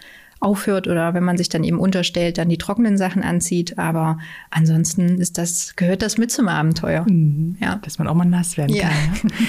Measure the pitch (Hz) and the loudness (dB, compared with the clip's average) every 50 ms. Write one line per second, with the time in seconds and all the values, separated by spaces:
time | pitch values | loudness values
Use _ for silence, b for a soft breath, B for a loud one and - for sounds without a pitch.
0 | B B B B B B B B - 196 208 196 - 220 196 190 190 190 175 165 | B B B B B B B B 0 0 0 0 0 0 0 0 0 0 0 0
1 | 165 170 175 175 180 180 175 175 175 - - 165 156 156 170 170 - 196 190 185 | 0 0 0 0 0 2 0 0 0 0 0 0 0 0 2 2 2 2 2 2
2 | 175 - - 175 175 170 170 - 165 175 165 160 - - 202 - 240 220 202 196 | 0 -2 -2 -2 -2 0 0 0 0 0 0 0 -2 -2 0 2 2 2 2 2
3 | 190 185 180 190 - - 170 175 - - 180 175 170 175 - - 165 165 160 165 | 2 0 0 0 0 0 0 0 0 0 0 -2 -2 -2 -4 -4 -2 -2 0 0
4 | 160 160 160 160 B B B B B B - 160 160 160 160 160 170 - - - | 0 0 -2 -2 B B B B B B 0 2 4 4 4 4 2 0 0 0
5 | 175 175 180 185 180 - - - 170 170 - - - - - - 180 175 190 190 | 2 2 2 2 0 -2 -2 -4 -4 -4 -4 -4 -6 -6 -4 -2 0 0 0 0
6 | 233 208 - - 226 247 - - 247 180 160 156 151 160 160 - - 175 165 156 | -2 -2 0 0 -2 0 0 0 0 0 0 0 0 0 0 0 0 -2 -2 0
7 | 170 214 185 165 156 147 143 151 160 165 185 - 226 - 185 208 - 151 - - | 2 2 4 4 4 2 2 0 -2 -4 -4 -4 -4 -4 -4 -6 -8 -8 -6 -4
8 | 160 - 156 170 175 175 175 175 175 - - - 147 139 151 202 185 165 151 151 | -2 0 2 2 2 4 2 2 0 -2 -2 -2 -2 0 0 0 0 0 0 0
9 | 151 156 190 220 - 220 B B 226 | 0 0 0 0 0 0 B B -2